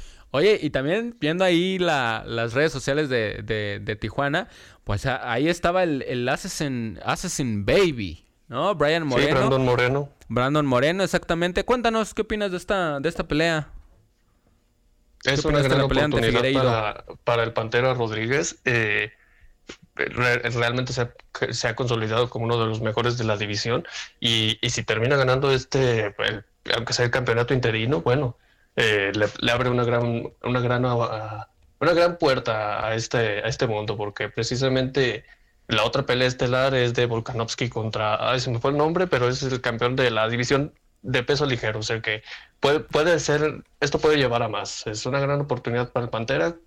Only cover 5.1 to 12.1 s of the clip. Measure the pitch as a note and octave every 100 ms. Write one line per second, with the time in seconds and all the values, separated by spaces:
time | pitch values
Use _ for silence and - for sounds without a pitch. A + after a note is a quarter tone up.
5.1 | B2+ A#2+ A#2+ D#3 E3+ E3+ F3+ F3 C#3 A#2
6.1 | B2+ B2 D3+ F#3+ - D3+ B2+ A2+ F2 A2+
7.1 | D3+ F3+ - C3 G#2 G2+ E3 F3+ B2 F#2+
8.1 | - _ _ - A#2+ F3+ F3+ D3 E3+ D#3
9.1 | B2 C#3+ C3+ C3 C3+ B2+ A#2+ B2 C#3 C#3+
10.1 | _ - A#2 C3 D3+ C#3+ B2 C#3+ F#3 F3+
11.1 | F3 - E3+ F3 F3+ F#3+ B3 A#3 A3+ G#3